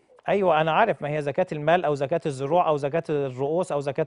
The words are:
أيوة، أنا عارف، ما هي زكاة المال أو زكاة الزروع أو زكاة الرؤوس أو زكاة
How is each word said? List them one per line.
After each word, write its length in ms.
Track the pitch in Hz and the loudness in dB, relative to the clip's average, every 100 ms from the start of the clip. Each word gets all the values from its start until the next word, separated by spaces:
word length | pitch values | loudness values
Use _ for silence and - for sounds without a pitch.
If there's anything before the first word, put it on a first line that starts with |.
| _ - - | _ -10 -2
أيوة، 320 | 196 185 151 | 0 2 2
أنا 100 | 160 | 2
عارف، 300 | 165 220 156 | 2 2 0
ما 80 | 143 | -4
هي 120 | 151 | -4
زكاة 260 | 143 139 185 | -2 -2 -2
المال 340 | 151 151 180 151 | -2 2 2 2
أو 100 | 139 | -2
زكاة 260 | 139 165 160 | -2 -2 -2
الزروع 420 | 131 139 175 160 | -4 0 2 2
أو 100 | 147 | 0
زكاة 260 | 143 165 160 | 0 -2 -2
الرؤوس 640 | 147 135 123 139 165 180 | -2 -2 -4 -2 -2 -2
أو 80 | 143 | -4
زكاة 260 | 139 135 | -2 -4